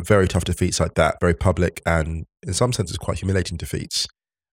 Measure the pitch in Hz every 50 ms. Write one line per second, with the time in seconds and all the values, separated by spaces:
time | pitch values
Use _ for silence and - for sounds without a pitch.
0 | 85 - 107 101 92 90 - 101 - - 87 - 92 87 - - 80 80 - -
1 | 80 73 - - - 87 82 - - 95 85 87 90 - - - - 85 82 82
2 | 78 80 80 82 - - _ _ - - 95 - 123 123 120 - 98 - - 87
3 | - - - - - 95 95 95 87 - 87 80 - - - - - - - -
4 | - - - _ _ _ _ _ _ _